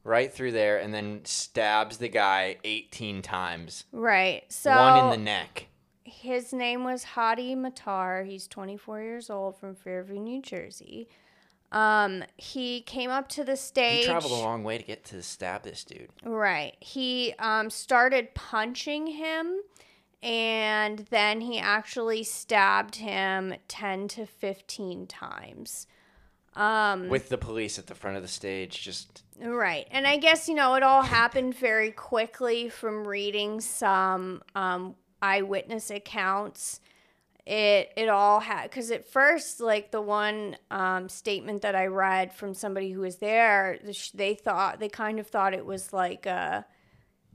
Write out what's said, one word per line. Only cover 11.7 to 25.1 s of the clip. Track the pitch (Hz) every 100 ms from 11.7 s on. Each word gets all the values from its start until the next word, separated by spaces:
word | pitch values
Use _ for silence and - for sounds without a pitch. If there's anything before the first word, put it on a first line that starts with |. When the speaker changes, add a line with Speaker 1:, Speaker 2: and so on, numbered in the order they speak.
Speaker 2:
Um, | 214 214 214 202 185 - -
he | - 269 247 240
came | 240 262 247
up | 262 262
to | 294 262
the | 269
stage. | - 269 240 240
Speaker 1:
He | 247
traveled | 170 147
a | 120
long | 113 113 107
way | 113
to |
get | 107 107 -
to | 95
stab | - - 90 98
this | 101 - -
dude. | - - _
Speaker 2:
Right. | 233 220 202 160 143 -
He, | - 269 254 254 240 -
um, | 220 220 214
started | - - 247 254 262 226 -
punching | - 220 226 254 294 294 320
him, | 302 320 320 330 381 403 _ - _ _ _
and | 233 226 226 220 214 214 214 214 208
then | 220 208 220
he | 240 226
actually | 202 214 - 254 226 220
stabbed | 214 - - 214 196 196 202 214
him | 220 196 190 190 190 - -
ten | - 208 190 202
to | - 214
fifteen | - 196 196 - - 185 180
times. | 185